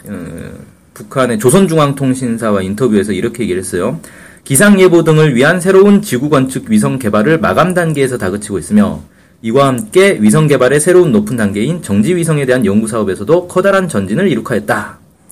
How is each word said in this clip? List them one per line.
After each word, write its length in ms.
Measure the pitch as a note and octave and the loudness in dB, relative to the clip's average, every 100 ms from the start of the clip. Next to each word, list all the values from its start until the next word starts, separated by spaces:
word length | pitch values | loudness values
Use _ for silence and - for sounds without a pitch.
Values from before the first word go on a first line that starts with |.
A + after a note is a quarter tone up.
| - | -16
어, 420 | F#2 E2 - - - - _ _ - | -14 -14 -14 -16 -18 -20 _ _ -20
북한의 420 | A2 C3+ B2 A2 | -6 -2 0 0
조선중앙통신사와 1300 | B2 F3+ F#3 D#3+ C#3+ C#3 C3 B2+ B2 A2+ A2+ G2+ | 2 4 4 2 0 0 -2 -2 -4 -4 -2 -2
인터뷰에서 480 | F#2+ G#2 B2+ G#2 G2+ | -2 -2 0 0 0
이렇게 320 | F#2 A#2 - | -4 -6 -6
얘기를 180 | G2 F2+ | -4 -4
했어요. 380 | F#2+ F2+ G#2 E3 - - - - - | -4 -4 -4 -6 -14 -20 -20 -20 -4
"기상예보 580 | C3+ G#3 G3 F3+ E3+ | 2 4 6 4 4
등을 320 | D#3+ D#3 D#3 A#2+ | 4 2 2 2
위한 240 | C#3+ F3+ | 2 0
새로운 400 | F3+ F#3+ G#3 G3+ | 2 4 6 4
지구 280 | - B2 D3 | 0 -4 0
관측 420 | C#3+ C3 - A#2 | 0 0 -6 -2
위성 260 | G#2+ C#3 C3+ | 0 0 -2
개발을 400 | G#2 G#2 B2 D#3+ | -2 0 2 0
마감 360 | F2 G#2 E3+ F3 | 0 0 0 0
단계에서 420 | E3 C#3+ B2+ A#2+ | -2 -2 -2 -2
다그치고 400 | F#2 G2+ G#2 F#2 | -4 -6 -6 -8
있으며 440 | - G#2+ F#2+ D#2 - _ _ _ | 0 0 0 -4 -14 _ _ _
이와 240 | A2+ C3 C#3 | -2 2 2
함께 500 | B2 G#2+ F#3 G3 A2+ | 0 0 2 2 2
위성 280 | G#2+ D3 D#3 | 2 4 2
개발의 320 | C3 - D3 | 2 2 2
새로운 320 | F3+ F3+ E3 | 4 4 4
높은 260 | G#2+ G#2 B2 | 2 -2 -2
단계인 460 | G2+ G2+ C3 F3 | -2 -2 -4 -6
정지위성에 640 | - G2+ G#2+ F3+ D#3+ D3+ B2+ | -2 -2 0 0 0 -2 0
대한 180 | B2+ G2 | 0 2
연구 220 | G#2 A2 | 0 -2
사업에서도 600 | A#2 F#2+ F#2 G#2 F3 F3 | -4 -4 -4 0 0 0
커다란 400 | F3+ G3 F#3+ F3+ | -2 0 0 -2
전진을 440 | G#2+ F#2+ A2+ G3 | -4 -4 -2 0
이룩하였다." 680 | B2 - A2 - G#2+ - - _ _ _ | -2 -4 -6 -4 -6 -6 -16 _ _ _